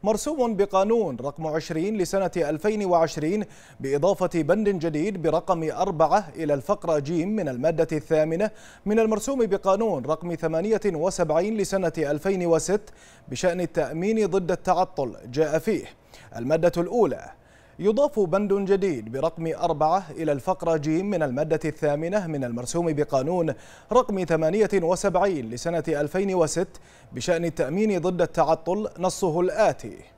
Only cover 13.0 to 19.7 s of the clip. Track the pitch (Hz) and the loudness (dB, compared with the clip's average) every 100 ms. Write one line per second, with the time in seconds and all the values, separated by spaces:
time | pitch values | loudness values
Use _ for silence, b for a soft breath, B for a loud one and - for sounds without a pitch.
13 | B B - 127 185 185 175 - 135 156 | B B -12 -2 0 0 -2 -2 -2 -2
14 | 190 220 202 190 175 180 - 175 185 - | 0 0 2 0 0 -2 0 2 2 -2
15 | 131 90 110 131 156 156 180 170 - - | -4 -6 -8 0 2 2 0 -2 -4 -16
16 | B B B 113 120 160 170 170 170 233 | B B B -8 0 4 4 2 -2 2
17 | 185 - - - b b b b 185 226 | 2 2 -10 -20 b b b b 0 2
18 | 285 226 185 190 208 196 190 196 196 135 | 2 2 0 0 0 0 2 2 2 -2
19 | 110 131 160 165 165 151 170 | -6 -4 -4 -2 -6 -2 -2